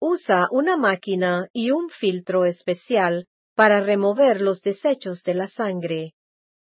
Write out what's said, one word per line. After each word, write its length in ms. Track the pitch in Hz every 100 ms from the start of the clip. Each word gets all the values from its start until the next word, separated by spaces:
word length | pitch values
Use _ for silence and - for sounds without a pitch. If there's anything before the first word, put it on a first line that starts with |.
usa 480 | 311 349 - 185 180
una 260 | 254 311 359
máquina 720 | 233 185 - 185 180 180 185
y 180 | 240 233
un 180 | 294 339
filtro 560 | - 208 180 180 185
especial 840 | 180 175 - 180 - 233 180 175 175 _ _
para 260 | - 214 202
remover 640 | 202 202 196 208 277 202
los 180 | 196 185
desechos 600 | 202 196 302 269 190 180
de 120 | -
la 120 | 185 196
sangre. 680 | - 214 180 170 160 160 - _ _ _ _ _